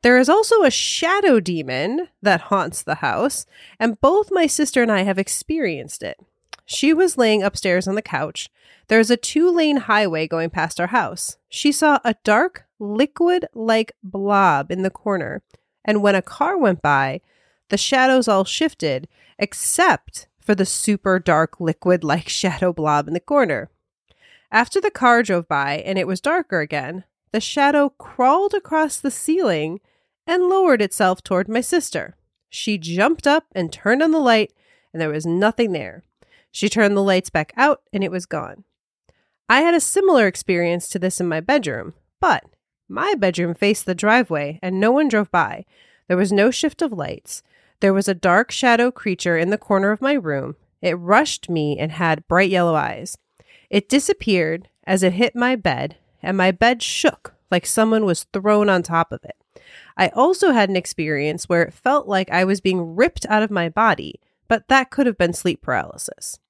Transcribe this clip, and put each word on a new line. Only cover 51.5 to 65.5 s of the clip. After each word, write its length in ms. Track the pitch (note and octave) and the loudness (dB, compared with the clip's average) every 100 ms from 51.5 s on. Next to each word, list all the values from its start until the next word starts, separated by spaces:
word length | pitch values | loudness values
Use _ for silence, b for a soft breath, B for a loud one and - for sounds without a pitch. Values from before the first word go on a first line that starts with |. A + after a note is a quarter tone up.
| E3+ D3 D3 | -2 -2 -2
and 140 | D#3 | -4
had 340 | D#3 E3+ D#3 - | -2 -2 -2 0
bright 220 | E3+ G3 | 0 2
yellow 260 | F#3 F3 D#3 | 2 0 0
eyes. 420 | C3+ - - - _ _ b b b | -2 -8 -14 -16 _ _ b b b
It 180 | G3+ - | -2 2
disappeared 800 | C4+ C#4 G4+ - F#3 D#3+ E3 - _ | 0 0 -2 0 0 0 -4 -10 _
as 180 | - F#3+ | -2 2
it 100 | F#3 | 2
hit 200 | F3+ A#3+ A#3+ | 2 -2 0
my 200 | B3 B3+ | -2 0
bed, 400 | F3+ B2+ C3+ - _ _ | -2 -4 -6 -10 _ _
and 140 | - F#3+ | -4 2
my 160 | F#3 | 2
bed 320 | F3+ A#3 B3 | 4 2 2
shook 500 | - - G#3+ - - _ _ | -4 0 -2 -2 -20 _ _
like 160 | F3+ - | -4 -2
someone 380 | - A3 A3 G#3 | 0 2 2 0
was 200 | E3+ - | -2 -4
thrown 360 | G3+ G3 G#3 G#3 | -4 2 2 4
on 140 | F#3 | 2
top 300 | F3 E3 E3 | 0 -2 -2
of 80 | - | -6
it. 120 | - - _ B B B B B | -14 -20 _ B B B B B
I 120 | F#3 | -2
also 420 | - C#4+ F#4 F#4+ | 2 2 4 4
had 180 | A#3+ G3+ | 4 2
an 60 | F#3+ | 0
experience 720 | - - D#3 D3 D3 D3+ - | -4 -8 -4 -2 -2 -6 -2
where 160 | E3+ | 0
it 100 | E3 | 0
felt 340 | - B3 C#4+ G3 | -2 -2 -2 0
like 220 | G3 F#3+ | -2 0
I 140 | F3 | 0
was 160 | F#3 G3 | 0 0
being 340 | F#3+ F#3 E3 E3 | 0 -2 -4 0
ripped 300 | B3+ - - | 0 0 -2
out 140 | G#3+ | 0
of 80 | G#3+ | 0
my 180 | G3+ E3+ | -2 -2
body, 500 | F#3 A3+ F3 D2 - _ _ _ | 0 0 0 -6 -16 _ _ _
but 200 | A3 _ | -4 _
that 220 | C4+ C4 | 0 2
could 140 | - B3+ | -2 -2
have 120 | G3+ | 2
been 160 | F3 | -2
sleep 280 | F3 F3+ | 0 -4